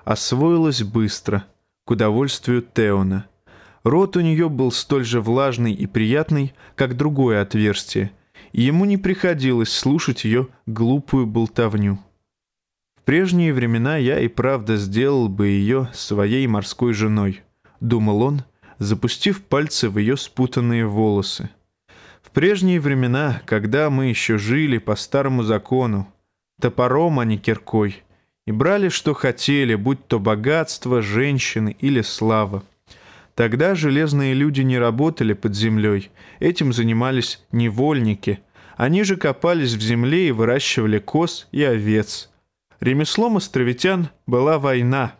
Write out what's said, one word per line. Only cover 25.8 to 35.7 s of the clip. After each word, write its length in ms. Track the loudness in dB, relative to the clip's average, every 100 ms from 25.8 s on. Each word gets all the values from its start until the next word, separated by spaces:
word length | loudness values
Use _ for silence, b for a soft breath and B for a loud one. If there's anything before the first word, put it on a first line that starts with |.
| 0 -2 -4 _ _ _ _ -6
топором, 580 | -4 0 2 2 2 2
а 60 |
не 140 | 0 0
киркой, 640 | -2 -4 -2 0 0 -4 _ _ _ _ -6
и 60 |
брали, 360 | 0 2 2 0
что 260 | -2 -4
хотели, 600 | -2 -2 -2 0 0 2
будь 320 | 0 -2 -4 -2
то 140 | -2
богатство, 840 | 0 0 0 -2 -2 -6 -2 -2
женщины 720 | 0 0 0 0 -2 -2 -2 -2
или 220 | 0 0
слава. 600 | -2 -2 0 2 0 -4 -10 _ _ B B B B
Тогда 400 | -2 0 2 0
железные 580 | 2 0 0 0 0 0
люди 280 | 0 0 0
не 180 | 0 2
работали 540 | 0 2 0 0 -2
под 240 | 0 -2 -2
землей, 560 | 0